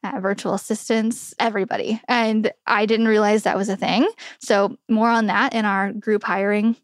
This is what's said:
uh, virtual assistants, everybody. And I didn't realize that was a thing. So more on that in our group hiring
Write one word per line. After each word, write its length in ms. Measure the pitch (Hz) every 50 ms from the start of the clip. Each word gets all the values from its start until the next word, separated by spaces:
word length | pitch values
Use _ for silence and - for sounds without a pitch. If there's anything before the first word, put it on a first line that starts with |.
| -
uh, 160 | 196 - 233
virtual 340 | 185 190 202 208 - 196 175
assistants, 800 | 302 - - 226 214 - - 226 226 220 226 240 - - - - _
everybody. 600 | - 233 214 208 190 - - - - - 220 220 - -
And 440 | 254 240 226 220 220 220 214 - - _ _ -
I 180 | 233 208 214
didn't 220 | 214 226 220 226 220
realize 360 | 220 214 214 208 214 220 208
that 140 | 202 - -
was 120 | 196 220
a 80 | 196 196
thing. 300 | - - 170 202 269 403 453 - - - - _
So 380 | - - 220 202 202 196 - - _ _
more 220 | 226 214 220 233
on 160 | 233 226 220
that 300 | 208 185 190 233 269 -
in 100 | 233 214
our 260 | 208 196 196 190 196
group 320 | 196 214 - - 214 208 208
hiring 520 | - 208 196 196 202 208 208 208 226 233 -